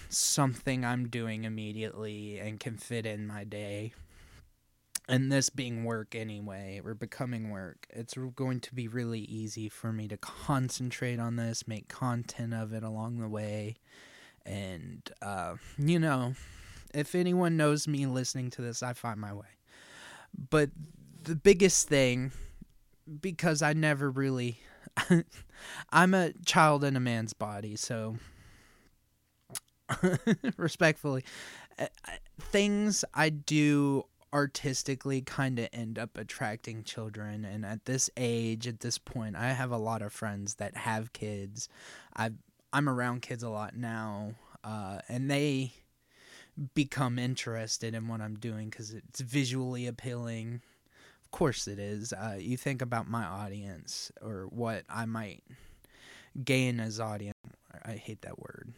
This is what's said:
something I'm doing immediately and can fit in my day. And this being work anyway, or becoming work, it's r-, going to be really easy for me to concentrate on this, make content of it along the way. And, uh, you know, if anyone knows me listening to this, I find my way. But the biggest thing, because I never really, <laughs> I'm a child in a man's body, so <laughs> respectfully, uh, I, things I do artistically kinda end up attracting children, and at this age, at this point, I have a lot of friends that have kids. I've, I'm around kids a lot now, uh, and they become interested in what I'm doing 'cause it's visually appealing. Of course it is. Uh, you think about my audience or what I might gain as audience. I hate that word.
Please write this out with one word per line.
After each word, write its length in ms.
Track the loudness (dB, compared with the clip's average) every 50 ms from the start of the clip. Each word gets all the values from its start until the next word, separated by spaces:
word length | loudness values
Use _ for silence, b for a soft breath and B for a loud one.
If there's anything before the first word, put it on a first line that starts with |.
| -10 -4
something 760 | 0 0 2 4 4 4 4 4 4 0 -2 0 0 2 2
I'm 260 | 2 2 0 0 0
doing 360 | -2 -2 -2 -2 -2 -2 -4
immediately 960 | -4 -4 -4 -4 -4 -4 -4 -4 -4 -4 -6 -6 -6 -6 -6 -8 -8 -8 -6
and 200 | -6 -6 -6 -6
can 200 | -6 -8 -8 -8
fit 260 | -6 -4 -4 -2 -2
in 220 | -2 -4 -4 -4
my 180 | -6 -6 -6 -8
day. 480 | -8 -6 -6 -6 -4 -4 -4 -6 -6 B B B B B B B B B B B -20 _ _ _ _ _ _ _ _ -8 -8 0
And 240 | 2 4 4 6 6
this 200 | 4 4 4 2
being 340 | 0 -2 -4 -2 -2 -2 0
work 300 | 0 0 -2 -4 -6 -6
anyway, 680 | -6 -6 -6 -6 -6 -8 -8 -8 -8 -8 -8 -8 -8 -8
or 120 | -8 -8
becoming 560 | -8 -8 -10 -6 -4 -4 -2 -2 -2 -4 -4
work, 360 | -4 -6 -6 -8 -10 -14 -18 -14
it's 260 | -12 -12 -10 -10 -8
r-, 160 | -8 -8 -8 -4
going 260 | -2 -2 0 0 -2
to 140 | -4 -6 -6
be 140 | -6 -6 -4
really 320 | -2 -2 -2 -2 -2 -4
easy 480 | -4 -6 -6 -6 -6 -6 -6 -6 -6 -8
for 240 | -8 -6 -4 -4 -2
me 160 | -2 -4 -6
to 80 | -8
concentrate 1000 | -8 -10 -12 -12 -8 -2 0 2 2 2 0 0 -2 -4 -4 -4 -2 -2 -2 -2 -2
on 160 | -2 -2 -2
this, 320 | 0 -2 -2 -2 -4 -4 -6
make 200 | -8 -8 -8 -12
content 680 | -8 -2 -2 0 0 0 -2 -4 -6 -6 -4 -4 -2
of 180 | -2 -4 -4 -4
it 100 | -4 -4
along 360 | -4 -4 -4 -4 -4 -4 -4
the 100 | -4 -4
way. 480 | -4 -2 -2 -2 -2 -2 -4 -4 -6 B B B B B B B B B B B B B _
And, 560 | -6 -4 -4 -4 -4 -6 -6 -8 -10 -12 -12 -14 -16 -14 -10
uh, 360 | -8 -6 -4 -4 -4 -4 -6 -8 -10 -10 -4
you 220 | 2 4 6 6 6
know, 340 | 6 4 4 2 2 0 -2 B B B B B B B B B B B -2
if 200 | -2 -2 0 2
anyone 440 | 2 4 4 6 6 6 6 6 6
knows 280 | 6 6 6 4 2
me 200 | 0 0 2 2
listening 420 | 2 2 0 0 0 -2 -2 -4 -4 -4
to 100 | -4 -6
this, 200 | -6 -4 -4 -4
I 120 | -4 -4
find 260 | -4 -4 -4 -4 -4
my 140 | -4 -6 -6
way. 140 | -8 -10 -14 -20 _ B B B B B B B B B B B B B B -12 -12 -2 2
But 220 | 4 4 4 4 2 -4 -12 -14 -14 -18 -20 -20 -18 -12 -4
the 140 | -2 -2
biggest 520 | 8 10 10 10 12 10 8 8 6 4 6
thing, 440 | 6 6 8 6 6 4 2 -2 -4 B B B B B -20 -20 _ -20 _ _ _ _ _ -14 -10 -6
because 400 | -4 -4 -2 0 2 2 4 4
I 140 | 4 4 4
never 360 | 4 4 4 4 4 2 2
really, 500 | 2 2 2 2 2 2 0 0 -2 B B B B B B B -4
<laughs> 960 | -4 4 6 6 6 6 4 -4 -18 -20 -20 -18 -16 -14 -12 -12 -12 -8 4
I'm 240 | 8 8 10 10 8
a 180 | 6 4 2 0 -2 -2
child 380 | 4 8 10 10 10 8 6 4
in 140 | 4 2
a 40 | 2
man's 340 | 2 2 2 2 0 -2 -4
body, 420 | -6 -6 -6 -4 -4 -6 -6 -6
so 400 | -6 -4 -4 -2 -2 -2 -4 -4 -6 B B B B B B B B B B B B B B _ _ _ _ _ _ _ _ _ _ _ _ -12 -12 -12 _ _ _ _ -4
<laughs> 680 | 0 2 4 4 4 4 4 4 4 4 4 0 0
respectfully, 680 | 2 0 0 4 6 6 6 6 4 0 0 0 0 -2 B B B B B B B B B -6 -4
uh, 80 | -4 -4 -4 -8 -12
I, 120 | -12 -12 -12 -14 -16 -16 -14
things 640 | -6 2 4 4 6 6 4 4 4 4 2 2 0 0 2
I 140 | 4 4 4
do 760 | 4 0 0 2 4 6 8 8 8 6 6 6 4 2 0 -2 _ _ _ _ 2
artistically 880 | 2 2 2 0 -2 -2 -2 -2 -2 -2 -2 -4 -2 -2 0 0 0 0
kinda 500 | -2 -2 0 0 0 0 0 -2 -4 -4
end 240 | -6 -6 -4 -4 -4
up 180 | -6 -6 -6
attracting 680 | -8 -10 -8 -6 -4 -4 -4 -4 -4 -6 -8 -10 -8 -10
children, 600 | -10 -8 -8 -8 -8 -8 -6 -6 -6 -6 -6 -6
and 220 | -6 -6 -6 -4
at 180 | -4 -6 -6 -4
this 240 | -2 0 0 0 0 0
age, 500 | 0 0 2 2 2 2 0 0 -2 -2
at 140 | -6 -6 -4
this 180 | -4 -4 -4 -4
point, 380 | -6 -6 -6 -6 -4 -4 -4
I 160 | -2 0 0 0
have 180 | 0 0 -2
a 80 | -2 -2
lot 240 | 0 0 -2 -2 -4
of 100 | -6 -6
friends 420 | -6 -4 -4 -4 -4 -4 -6 -6
that 200 | -6 -6 -6 -6
have 360 | -4 -2 -2 0 0 -2 -6 -8
kids. 560 | -8 -6 -6 -4 -6 -6 -8 -8 -10 -12 -12 B B B B B B B B B
I've, 180 | -2 -2 -2 -2 -6 -14 _ _ _ _ _ 2
I'm 160 | 2 4 4
around 340 | 2 2 2 0 0 -2 -4
kids 200 | -6 -6 -6 -4
a 80 | -4
lot 260 | -4 -4 -4 -6 -6
now, 580 | -6 -6 -4 -4 -4 -4 -4 -4 -6 -6 -8 -8 B B B B -14 -10
uh, 360 | -8 -8 -6 -6 -6 -8 -8 -8 -4
and 220 | -4 -2 0 2
they 420 | 2 2 2 2 2 0 0 -2 -6 -12 _ _ _ _ B B B B B B B B B B B -10 -8 -2 2
become 440 | 2 2 2 2 0 0 2 2 0
interested 760 | 0 0 -2 -2 -4 -4 -4 -4 -2 -2 -2 -2 -2 -2 -2
in 140 | -2 -4 -4
what 120 | -4 -4
I'm 160 | -4 -6 -6
doing 340 | -6 -4 -4 -4 -4 -6 -6
'cause 220 | -8 -10 -10 -10 -12
it's 280 | -12 -14 -12 -10 -10
visually 680 | -8 0 0 2 2 2 2 0 0 -2 -2 -2 -4
appealing. 720 | -4 -6 -6 -6 -6 -4 -4 -4 -4 -4 -4 -4 -6 -6 -8 b b b b b b b b b b b b b
Of 60 | _
course 380 | -2 2 2 2 2 2 -2 -6
it 100 | -6 -6
is. 340 | -4 -4 -4 -4 -4 -6 -6
Uh, 260 | -6 -6 -6 -6 -4
you 160 | -2 -2 -2
think 240 | -2 -2 -2 -2 -2 -2
about 240 | -2 -2 -2 -2
my 180 | -2 -2 -4 -2
audience 840 | -4 -4 -6 -6 -6 -8 -8 -8 -8 -10 -10 -10 -10 -10 -8 -10 -10 -12 -12 -10
or 240 | -8 -8 -8 -8
what 380 | -8 -6 -4 -2 -2 -2 -4 -6 -6
I 160 | -6 -4 -4
might 400 | -2 -2 -4 -4 -6 -10 -12 -16 -20 -20 B B B B B B B B B B B B B B B B -6 2
gain 380 | 4 4 6 6 4 2 2
as 200 | 0 -2 -2 -4
audience. 360 | -4 -4 -4 -6 -6 -8 -10 -10 -14 -18 -20 _ _ _ -18 -14 -10
I 120 | -10 -10
hate 260 | -10 -10 -10 -12 -10 -12
that 160 | -12 -12 -12
word. 340 | -12 -14 -14 -14 -14 -16 -16